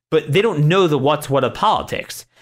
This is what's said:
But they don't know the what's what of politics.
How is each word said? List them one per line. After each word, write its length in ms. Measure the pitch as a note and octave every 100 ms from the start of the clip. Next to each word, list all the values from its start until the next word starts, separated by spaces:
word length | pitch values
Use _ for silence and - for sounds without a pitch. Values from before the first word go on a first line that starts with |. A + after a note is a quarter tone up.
| _
But 220 | D#3+ D3+
they 100 | D3+
don't 260 | A3 D#3 D3+
know 200 | F#3 F3+
the 100 | D3
what's 320 | C3+ D3 D3
what 140 | C3+
of 100 | B2
politics. 720 | - G#3 D#3 - - - - - _